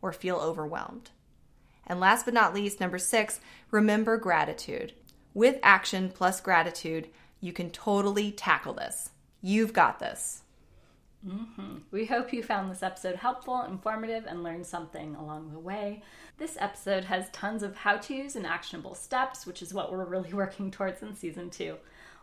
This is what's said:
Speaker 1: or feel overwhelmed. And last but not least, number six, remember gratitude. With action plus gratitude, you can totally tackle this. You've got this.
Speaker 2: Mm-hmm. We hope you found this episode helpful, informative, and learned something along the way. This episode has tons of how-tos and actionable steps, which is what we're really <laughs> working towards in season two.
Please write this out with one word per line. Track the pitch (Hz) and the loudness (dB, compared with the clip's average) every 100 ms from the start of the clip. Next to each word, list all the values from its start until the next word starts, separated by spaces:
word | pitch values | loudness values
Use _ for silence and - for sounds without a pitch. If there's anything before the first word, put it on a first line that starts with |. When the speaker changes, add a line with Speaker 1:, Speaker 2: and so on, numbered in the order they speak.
Speaker 1:
or | 190 | -8
feel | 165 180 180 | -4 -2 0
overwhelmed. | 160 165 151 165 - 240 - _ _ _ - _ _ _ - | 0 -2 -4 -6 -8 -12 -18 _ _ _ -20 _ _ _ -6
And | 180 | 4
last | 190 233 247 | 6 6 4
but | 233 | 6
not | 196 | 6
least, | 196 202 202 | 4 -2 0
number | 185 180 | -2 -2
six, | - 233 214 - - - - | 2 2 2 -4 -12 -20 0
remember | 214 214 214 220 226 | 4 6 6 4 2
gratitude. | 196 160 - 151 - - - - - - _ | 4 4 2 -2 -6 -6 -8 -12 -20 -20 _
With | 202 240 262 | 6 6 8
action | - 190 - 190 185 | 8 8 6 -2 -2
plus | - 185 190 | 2 2 2
gratitude, | - 175 170 - 160 160 156 - - - | 4 4 4 -2 -4 -4 -6 -16 -20 -10
you | 180 | -8
can | 175 175 | -6 -6
totally | - - 202 202 202 208 | -4 2 4 4 2 0
tackle | 202 - 147 151 | -2 2 2 0
this. | - - - - - _ - | -6 -6 -8 -10 -14 _ -10
You've | 185 208 226 | 2 4 4
got | 226 156 - | 6 4 4
this. | - - - - _ _ - - - _ _ _ 190 | -6 -6 -8 -10 _ _ -20 -20 -20 _ _ _ -10
Speaker 2:
Mm-hmm. | 196 226 - 196 - - | -10 -10 -12 -12 -14 -8
We | 196 220 | -4 0
hope | 247 254 | 0 0
you | 240 | -2
found | 226 208 190 | 0 0 0
this | 185 | -2
episode | 185 185 185 185 | -4 -4 -6 -2
helpful, | 240 262 269 254 | -2 -2 -2 -2
informative, | - 190 220 220 226 226 220 | -2 -4 -4 -4 -4 -6 -6
and | 175 | -8
learned | 170 170 170 | -6 -8 -8
something | 170 160 - 156 147 | -10 -10 -12 -10 -10
along | 156 156 156 | -10 -10 -10
the | 156 | -12
way. | 170 208 202 208 - - - - | -8 -6 -6 -8 -16 -20 -20 -10
This | 320 - | -10 -6
episode | 202 - - 190 185 | -6 -6 -2 -2 0
has | 190 196 | -2 -4
tons | - 202 220 | -6 -6 -4
of | 202 196 | -6 -4
how-tos | 214 208 - 269 277 226 | 0 0 0 -8 -6 -8
and | 175 | -4
actionable | 175 - 170 - - | -4 -6 -12 -12 -14
steps, | - 254 262 - 185 | -4 0 0 -4 -14
which | 180 | -14
is | 175 | -8
what | 190 - | -6 -4
we're | 185 180 | -4 -4
really | 185 165 | -4 -4
<laughs> | 202 | -2
working | 190 - 196 | -4 -4 -8
towards | - 190 185 | -4 -4 -4
in | 214 208 | -10 -10
season | 170 156 175 | -10 -8 -12
two. | - 165 156 - - - - | -8 -8 -8 -16 -20 -20 -20